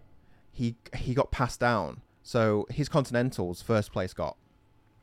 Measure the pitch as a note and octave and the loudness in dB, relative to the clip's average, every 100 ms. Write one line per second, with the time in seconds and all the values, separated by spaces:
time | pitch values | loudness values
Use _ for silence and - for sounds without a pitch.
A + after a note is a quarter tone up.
0 | - - _ - _ - A#2 A#2+ - - | -20 -20 _ -20 _ -4 -4 -4 -10 -8
1 | - B2 - - B2 - A#2+ A2+ D#2 A#1+ | -2 0 0 0 -2 0 2 2 -2 -8
2 | - _ - B2 A2 G#2 - - C#3+ D#3 | -18 _ -2 2 4 2 0 -4 0 0
3 | B2 A#2+ B2+ - F2+ F2 - A2 - G#2+ | 2 2 0 -2 -4 -4 0 2 2 -4
4 | F#2 - D#2 - _ _ _ _ _ _ | -4 -4 -6 -6 _ _ _ _ _ _